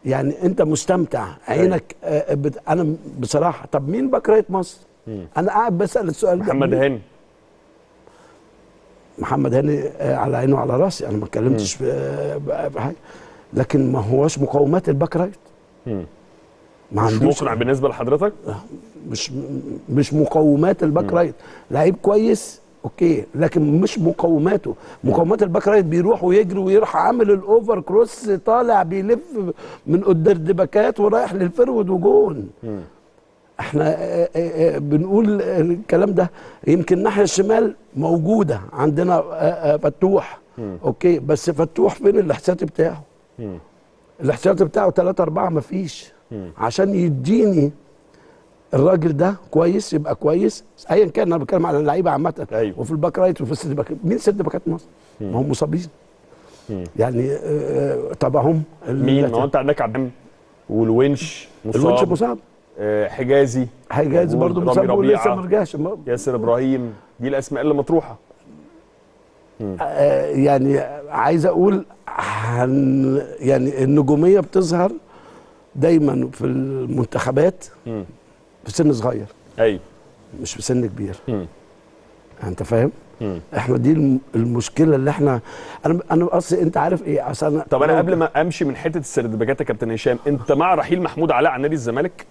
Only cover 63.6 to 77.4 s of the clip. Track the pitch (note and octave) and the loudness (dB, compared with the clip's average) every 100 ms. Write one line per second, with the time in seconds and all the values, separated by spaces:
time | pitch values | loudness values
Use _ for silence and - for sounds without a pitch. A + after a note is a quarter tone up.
63.6 | A#2+ - _ B2+ D3+ - - D#3+ E3+ F3 | -4 -8 _ -2 0 2 2 2 0 0
64.6 | E3+ - - - C3 C#3 - - F3+ G#3+ | 2 2 2 2 4 4 2 -2 0 0
65.6 | F3 C#3+ D#3+ G#3+ C3 A#2+ C#3 B2 A2+ A#2+ | 0 -4 -6 -6 -6 -4 -2 -2 0 2
66.6 | C3 C3 A#2+ G2+ _ - B2+ C3+ C3 C#3 | 0 -2 -4 -12 _ -8 -4 -4 -4 -4
67.6 | D3+ C#3+ C#3 E3 - A2 _ _ - D3+ | 0 0 2 0 0 -18 _ _ -20 -20
68.6 | D3+ - _ _ _ _ _ _ _ - | -20 -20 _ _ _ _ _ _ _ -10
69.6 | G#2 F2+ C#3+ D3+ C#3+ C#3 D3 C#3 C#3+ C#3 | -8 -6 -4 2 2 2 0 2 2 4
70.6 | C3+ C#3 C3+ C#3+ C#3+ D3 B2+ E3 C#3+ E3 | 2 0 -2 -10 -8 -2 0 2 2 4
71.6 | F#3+ F#3+ - - - - - G#2+ A2+ A#2+ | 2 2 -4 -18 -10 -8 -6 -4 -2 0
72.6 | B2+ C3+ C3+ C3+ C3+ C#3 C3+ - C3 C3+ | 2 2 2 2 2 0 -4 -4 0 2
73.6 | C3 - C3+ D3 C#3 D3 E3+ G3 E3 F#3+ | 0 0 2 4 4 4 4 4 2 0
74.6 | F3 F3 F#3+ D#4 - - - - - _ | 0 0 0 -2 -16 -20 -20 -20 -20 _
75.6 | _ - D#3 E3 C#3+ B2+ B2+ C3 C3 C3 | _ -2 2 4 4 0 -4 -4 -4 -2
76.6 | C3+ C3+ B2 B2+ A#2+ - - C3 | -4 -6 -4 -2 -2 -2 0 2